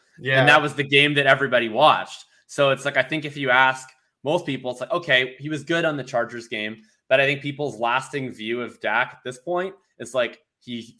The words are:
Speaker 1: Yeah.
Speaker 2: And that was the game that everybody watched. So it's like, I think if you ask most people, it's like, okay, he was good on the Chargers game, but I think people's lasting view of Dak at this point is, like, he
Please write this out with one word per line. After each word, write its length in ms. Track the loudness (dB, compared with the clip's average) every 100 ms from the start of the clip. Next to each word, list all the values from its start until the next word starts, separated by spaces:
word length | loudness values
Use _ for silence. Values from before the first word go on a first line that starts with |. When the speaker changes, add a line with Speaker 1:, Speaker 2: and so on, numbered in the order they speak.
| _ _
Speaker 1:
Yeah. 200 | -2 2
Speaker 2:
And 60 | 6
that 100 | 6
was 140 | 4
the 100 | -4
game 300 | 2 4 4
that 100 | 4
everybody 460 | 4 4 4 0 0
watched. 560 | 4 4 4 0 -14 -20 _ _
So 240 | 0 0
it's 120 | 0
like, 140 | -2 -2
I 40 |
think 200 | -2 -4
if 140 | -8 -6
you 100 | 2
ask 400 | 4 4 2 -8 _ _ _ -2
most 180 | -2 -2
people, 240 | -8 -8
it's 100 | -10
like, 100 | -4
okay, 440 | -4 2 2 2 -6
he 100 | -10
was 160 | -8
good 200 | -2 0
on 120 | 0 -2
the 80 |
Chargers 440 | -4 -4 -4 -8 -10
game, 340 | -6 -6 -8 _ _ 0
but 120 | 2
I 40 | 2
think 140 | -2
people's 360 | -6 -6 -8 -4
lasting 520 | -2 -2 -4 -8 -8
view 280 | -10 -6 -6
of 160 | -8 -8
Dak 280 | -2 0 -2
at 100 | -6
this 140 | -14 -12
point 360 | -6 -6 -6 -10 _ -18
is, 160 | -8
like, 260 | -4 -4 -4 _ _
he 360 | -12 -12 -12 -18